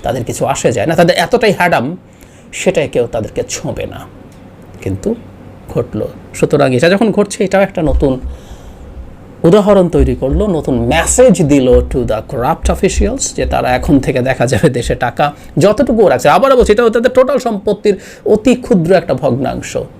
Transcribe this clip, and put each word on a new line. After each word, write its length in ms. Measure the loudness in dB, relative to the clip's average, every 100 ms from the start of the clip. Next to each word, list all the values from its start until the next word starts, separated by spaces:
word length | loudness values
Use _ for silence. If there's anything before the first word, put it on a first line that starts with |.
তাদের 220 | -6 -6
কিছু 220 | -6 -4 -4
আসে 260 | -2 -2
যায় 140 | -2 0
না, 80 | 2
তাদের 200 | 2 2
এতটাই 360 | 0 0 0 0
হ্যাডাম, 380 | 0 0 -2 -8 -16 -20 -20 -20 -16
সেটাই 360 | -6 -2 -2 -2
কেউ 180 | -2 -2
তাদেরকে 360 | -4 -6 -8 -8
ছোঁবে 380 | -8 -8 -8 -10
না। 140 | -12 -18 -20 -20 -20 -20 -20 -20 -12
কিন্তু 320 | -8 -6 -6 -6 -10 -20 -20 -20 -8
ঘটলো। 340 | -6 -6 -6 -8 -10 -18
সুতরাং 400 | -4 0 2 2
এটা 140 | 2 2
যখন 200 | 2 2
ঘটছে, 340 | 0 -2 -2
এটাও 180 | 0 0
একটা 200 | 0 -2
নতুন 380 | 0 2 0 -2 -8 -14 -18 -20 -20 -20 -18 -18 -18 -20 -20 -2
উদাহরণ 440 | 4 4 6 4 4
তৈরি 260 | 2 0
করলো, 320 | 0 -2 0 0
নতুন 280 | -2 -2 -2 0
মেসেজ 500 | 0 0 4 4 4
দিল 260 | 4 4 4 4 2
to 80 | -2 -2
the 80 | -4 -6
corrupt 360 | -4 -2 -2 -2 0
officials 460 | 0 0 -2 -2 -6 -4
যে 100 | -2
তারা 220 | -2 0
এখন 320 | 0 2 2
থেকে 200 | 2 0
দেখা 260 | 0 0 0
যাবে 220 | 2 0
দেশে 260 | 0 -4
টাকা 380 | -4 -4 -2 -4 -4 -8 0
যতটুকু 500 | 2 2 2 2 2
রাখছে। 200 | 4 4
আবারও 280 | 4 4 4
বলছি, 160 | 4
এটা 100 | 4 2
তাদের 220 | 2 2
টোটাল 260 | 2 2 0
সম্পত্তির 580 | -2 -4 -4 -2 -2 -2 -6 -8
অতি 300 | -2 0 2
ক্ষুদ্র 380 | 0 0 0 2
একটা 220 | 2 0
ভগ্নাংশ, 640 | -2 -2 -2 -4 -6 -8 -8 -10 -12